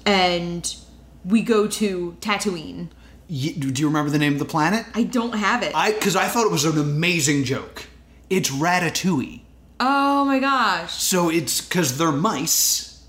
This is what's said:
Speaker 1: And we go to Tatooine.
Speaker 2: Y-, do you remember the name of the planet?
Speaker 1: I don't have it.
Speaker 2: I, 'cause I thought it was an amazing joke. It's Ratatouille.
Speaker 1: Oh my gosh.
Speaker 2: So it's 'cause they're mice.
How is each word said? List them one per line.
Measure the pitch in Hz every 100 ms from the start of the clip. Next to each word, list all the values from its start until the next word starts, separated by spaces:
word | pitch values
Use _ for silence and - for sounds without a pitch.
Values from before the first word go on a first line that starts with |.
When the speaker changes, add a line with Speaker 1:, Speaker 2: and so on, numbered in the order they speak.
Speaker 1:
And | 208 196 180 175 175 175 - - - - - -
we | 180 220
go | 190 214 208
to | - 214 180 175 170
Tatooine. | 220 196 208 175 165 175 170 - - - -
Speaker 2:
Y-, | 143 151 170
do | 135 127
you | 151
remember | 151 147
the | 151
name | 147
of | 143
the |
planet? | - 160 156 220 -
Speaker 1:
I | 208
don't | 196 247 233
have | 214 202 233
it. | 160
Speaker 2:
I, | 147 196
'cause | 214 196 180
I | 196
thought | 233 214
it |
was | 165
an | 156 156
amazing | 147 147 175 170 151 143
joke. | 123 120 - - - - - - -
It's | 190 -
Ratatouille. | 135 165 180 165 - 185 147 107 - - - - -
Speaker 1:
Oh | 247 277 277 277
my | 277 269
gosh. | 269 269 214 180 175
Speaker 2:
So | - - 185 170
it's | 165 131 -
'cause | - 180 147 131
they're | 165
mice. | 143 214 131 160 - - - - -